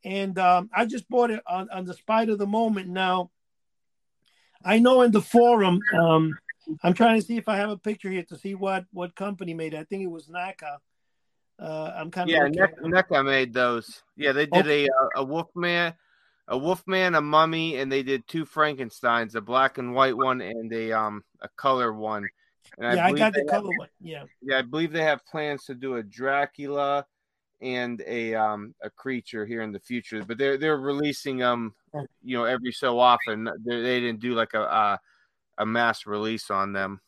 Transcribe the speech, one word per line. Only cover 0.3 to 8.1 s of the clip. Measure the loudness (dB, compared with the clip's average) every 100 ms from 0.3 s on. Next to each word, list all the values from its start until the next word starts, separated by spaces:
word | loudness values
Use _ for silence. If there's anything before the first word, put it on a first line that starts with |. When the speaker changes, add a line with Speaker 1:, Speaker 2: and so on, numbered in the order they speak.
| 2
Speaker 1:
um, | 4 4 2
I | -2 0
just | -2 -2
bought | 2 2
it | 0 -4
on, | -6 -6
on | -10 -10
the | -12
spite | 0 0 2
of | 0
the | 0
moment. | 0 0 -2 -4
Now, | -2 0 0 -2 _ _ _ _ _ _ _ _ _ _ _ _ _
I | 2 6
know | 8 8
in | 8
the | 6
forum, | 6 6 8 8 6 4 2 4
um, | 6 6 4 -2 -14 -18 -10 -2
I'm | 0
trying | 6 6 4
to | 0
see | -4
if | -2
I | -2
have | -2
a | -4
picture | -6 -6
here | -6